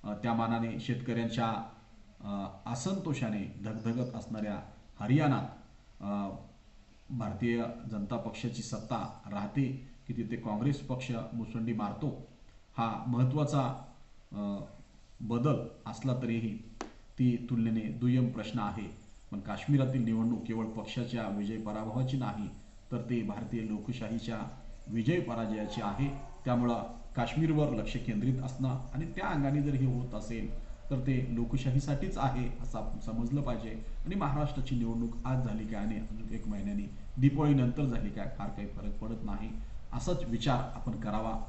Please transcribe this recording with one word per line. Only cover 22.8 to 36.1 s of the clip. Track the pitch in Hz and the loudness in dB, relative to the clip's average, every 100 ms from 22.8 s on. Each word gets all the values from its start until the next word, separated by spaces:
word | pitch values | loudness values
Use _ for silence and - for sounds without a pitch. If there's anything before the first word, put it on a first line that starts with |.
| - | -8
तर | 120 107 | -6 0
ते | 120 | 0
भारतीय | 104 101 104 117 | 0 -4 -4 -2
लोकशाहीच्या | 110 107 - 120 107 113 113 113 - - - - - | -2 -4 -4 -4 -2 -4 -4 -4 -6 -10 -12 -12 -4
विजय | 113 110 165 | 0 4 4
पराजयाची | - 113 110 107 104 - | 2 -2 0 0 -2 -2
आहे. | 104 101 139 139 - - - | -2 0 0 0 -8 -6 0
त्यामुळं | 120 120 117 - - - - | 4 4 2 -2 -8 -6 -2
काश्मीरवर | 120 147 160 151 143 | 0 4 4 6 4
लक्ष | 117 107 - | 2 0 -2
केंद्रित | - 104 123 127 | 0 2 4 2
असणं | 131 - 131 127 - | 0 0 0 0 -2
आणि | 127 165 | -4 -2
त्या | - - | -2 0
अंगाने | 151 139 147 | 2 4 4
जर | 143 | 4
हे | 135 127 | 4 4
होत | 123 123 | 2 -2
असेल, | 110 104 117 101 - - - - | -4 -4 -4 -2 -2 -4 -8 -2
तर | 135 | 0
ते | 131 127 - 117 | 4 4 4 0
लोकशाहीसाठीच | 117 139 139 131 - 143 202 - | 2 2 4 2 4 0 0 2
आहे | 131 123 120 - | 2 2 0 0
असं | - 113 | -2 -2
आपण | 104 113 | -2 -2
समजलं | - 113 117 143 | -2 0 2 2
पाहिजे. | 127 113 110 110 - - 160 | 2 0 -2 -4 -4 -2 0
आणि | 196 | 0
महाराष्ट्राची | 143 139 143 131 117 127 | 2 2 2 2 0 2
निवडणूक | 117 113 117 - 127 | 2 2 0 -2 0
आज | 127 113 | 2 2
झाली | 104 107 | 0 -2
काय | 104 107 | -2 0
आणि | 107 | 0
अजून | - | -2